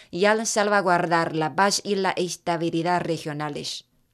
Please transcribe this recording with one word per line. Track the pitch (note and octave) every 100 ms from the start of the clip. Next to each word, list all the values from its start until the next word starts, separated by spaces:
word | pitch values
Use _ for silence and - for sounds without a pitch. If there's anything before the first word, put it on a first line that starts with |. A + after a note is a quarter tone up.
| -
y | F3 G3+
al | A3 A3+
salvaguardar | A3 G#3 G3+ F#3 F3 F3 E3+ E3 D#3+
la | D#3 -
paz | G3 G3
y | G3+ G3
la | F#3+
estabilidad | - F3 - - E3+ E3+ E3 E3+ F3
regionales. | E3 D#3 D#3+ D3 D3+ D3 B2+ - - _ _